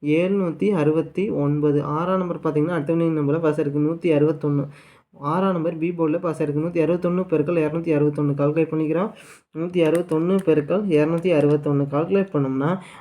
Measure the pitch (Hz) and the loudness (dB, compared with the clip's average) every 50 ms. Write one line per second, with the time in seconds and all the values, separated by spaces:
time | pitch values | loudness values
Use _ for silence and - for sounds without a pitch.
0 | 147 147 151 165 180 190 202 202 185 170 147 - 185 208 202 165 147 151 156 165 | -2 0 0 2 2 0 0 0 -2 -2 -4 -2 -2 0 0 2 2 2 2 0
1 | 147 156 - 175 196 226 151 143 143 143 147 151 147 147 143 147 143 147 147 160 | -2 -4 -4 -4 -4 -2 -2 -2 0 0 0 0 2 2 2 0 0 -2 -4 -2
2 | 170 180 190 190 180 180 170 - - 160 147 151 151 170 180 160 139 160 165 165 | -2 0 0 -2 -2 -2 -6 -4 -4 -2 0 0 0 0 -2 -4 -2 0 0 0
3 | 165 165 160 151 143 139 147 165 165 151 147 165 151 143 143 147 151 151 170 165 | 0 0 0 0 0 0 0 0 0 0 0 0 -2 -2 0 0 0 0 -2 -2
4 | - 170 151 143 151 156 156 147 - 147 143 143 143 - - - - - - _ | 0 0 2 4 2 2 0 -2 -2 -2 -2 -2 -2 -6 -10 -20 -20 -20 -20 _
5 | _ _ _ 156 143 147 160 185 190 190 180 170 156 170 170 156 160 180 175 165 | _ _ _ -10 -6 -4 -2 0 0 0 0 0 -2 -2 -2 -2 -4 -4 -2 0
6 | 165 151 160 175 180 165 151 - 156 147 143 151 160 175 175 170 156 151 180 175 | 0 0 0 0 -2 -4 -2 -2 -2 -2 0 -2 -2 -2 0 0 0 2 0 0
7 | 175 175 175 185 180 180 160 156 147 160 175 170 151 151 156 170 165 170 151 147 | 0 0 0 -2 0 0 0 0 0 0 0 0 0 0 -2 -2 -2 0 2 2
8 | 147 147 147 156 147 143 139 143 143 147 151 165 160 156 156 156 160 151 156 170 | 2 2 2 0 -2 0 0 0 0 0 2 0 0 0 0 -2 -2 0 0 -2
9 | 202 220 - - - - - - _ _ - 156 165 175 180 180 160 156 165 175 | -2 -4 -6 -12 -20 -20 -20 -20 _ _ -8 -8 -6 -2 0 2 2 4 4 2
10 | 180 180 160 156 165 180 190 190 185 165 156 147 147 143 175 202 214 190 156 147 | 0 0 0 0 2 2 0 2 2 2 2 2 2 0 -2 -2 0 2 2 2
11 | 151 160 170 165 170 185 165 147 147 147 147 147 147 151 143 143 143 139 143 147 | 4 2 0 0 2 2 2 4 4 4 2 2 2 0 0 0 0 0 0 -2
12 | 165 180 196 196 190 196 - 147 139 135 131 131 139 160 185 190 - - - - | 0 0 0 0 0 0 0 -2 0 0 -2 -2 0 -2 -2 -4 -6 -14 -20 -20